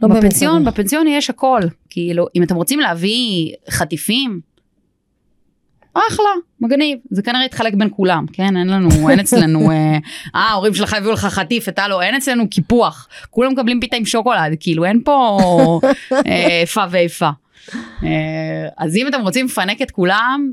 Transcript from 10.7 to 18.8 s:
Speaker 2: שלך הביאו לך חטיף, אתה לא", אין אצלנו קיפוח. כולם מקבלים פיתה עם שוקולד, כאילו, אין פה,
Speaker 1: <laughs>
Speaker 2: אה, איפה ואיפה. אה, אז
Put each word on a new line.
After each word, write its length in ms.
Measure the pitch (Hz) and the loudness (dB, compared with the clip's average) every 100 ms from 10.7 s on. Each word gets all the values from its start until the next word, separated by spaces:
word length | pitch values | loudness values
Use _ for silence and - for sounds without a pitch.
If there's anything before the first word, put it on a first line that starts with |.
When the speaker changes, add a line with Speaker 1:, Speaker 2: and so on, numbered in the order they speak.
Speaker 2:
שלך 200 | 185 208 | -2 -2
הביאו 180 | 214 202 | -2 -2
לך 120 | 214 | -2
חטיף, 440 | 196 196 175 240 - | -2 -4 -4 -4 -4
אתה 200 | 185 202 | -4 -2
לא", 140 | 190 | -2
אין 120 | 180 | -2
אצלנו 340 | 262 269 240 220 | -2 -2 -2 0
קיפוח. 580 | - 156 240 185 - - - - | -2 0 2 2 -2 -14 -20 -6
כולם 220 | - 262 | -2 0
מקבלים 280 | 269 240 247 | 0 0 -2
פיתה 160 | 240 240 | -2 -4
עם 80 | |
שוקולד, 520 | 214 226 220 214 156 156 | -2 0 0 0 0 -2
כאילו, 240 | - 160 | -2 0
אין 160 | 175 226 | 2 2
פה, 340 | 294 285 240 196 185 175 254 165 | 2 2 4 4 4 4 4 4
Speaker 1:
<laughs> 460 | 262 277 - 262 - | 2 0 -2 -2 0
Speaker 2:
אה, 340 | 180 170 170 | 0 2 0
איפה 220 | 170 226 185 | 0 -2 -2
ואיפה. 380 | 180 170 - 160 139 _ _ - - - - | 0 -2 0 -2 -4 _ _ -16 -14 -12 -8
אה, 40 | 160 160 156 160 160 156 156 | -4 -2 -4 -6 -6 -8 -10
אז 180 | - | -6